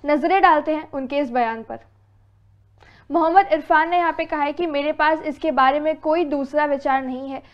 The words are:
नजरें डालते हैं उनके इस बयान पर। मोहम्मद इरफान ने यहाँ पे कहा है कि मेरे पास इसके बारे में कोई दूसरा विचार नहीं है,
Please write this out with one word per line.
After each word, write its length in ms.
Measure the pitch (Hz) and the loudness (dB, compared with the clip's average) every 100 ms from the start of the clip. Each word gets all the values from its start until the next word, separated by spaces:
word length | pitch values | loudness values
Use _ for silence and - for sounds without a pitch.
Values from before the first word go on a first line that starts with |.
| 285 | 2
नजरें 340 | 294 320 381 | 0 4 4
डालते 320 | 381 302 302 | 6 4 2
हैं 140 | 311 320 | -4 -4
उनके 260 | 277 262 285 | -10 -4 -2
इस 120 | 277 | -2
बयान 320 | 240 233 226 | -2 -2 -4
पर। 160 | 220 - _ _ _ _ _ _ _ _ _ _ - - _ | -10 -14 _ _ _ _ _ _ _ _ _ _ -20 -20 _
मोहम्मद 380 | 294 330 359 392 | 0 4 4 4
इरफान 380 | 311 294 320 330 | -2 2 2 2
ने 80 | 349 | 0
यहाँ 140 | 339 | 0
पे 120 | 320 | -2
कहा 180 | 320 311 | -4 -2
है 100 | 285 | -4
कि 140 | 294 349 | -4 -4
मेरे 260 | 285 294 | -2 -2
पास 280 | 302 302 311 | 0 0 0
इसके 280 | 311 294 320 | -4 -4 -2
बारे 280 | 269 262 294 | 2 2 2
में 160 | 302 311 | -2 -2
कोई 280 | 311 320 | -2 0
दूसरा 400 | 311 294 277 294 294 | 0 -2 -2 -2 0
विचार 360 | 277 277 262 | -2 0 -2
नहीं 240 | 262 254 269 | -2 -8 -10
है, 140 | 269 - | -12 -14